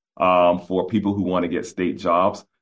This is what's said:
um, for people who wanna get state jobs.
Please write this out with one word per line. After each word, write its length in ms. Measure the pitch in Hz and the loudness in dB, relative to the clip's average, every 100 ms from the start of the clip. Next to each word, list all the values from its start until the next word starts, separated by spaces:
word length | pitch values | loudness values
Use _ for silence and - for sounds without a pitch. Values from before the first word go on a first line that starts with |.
| _ - | _ -2
um, 420 | 92 90 87 92 | 2 4 4 2
for 260 | - 92 - | -2 -4 0
people 280 | 110 98 | -2 -2
who 80 | 101 | -2
wanna 260 | 90 90 87 | -2 -2 -2
get 180 | 85 - | -4 -8
state 320 | - 90 - | -4 -4 -2
jobs. 460 | 87 85 98 101 - _ | 0 2 2 -2 -14 _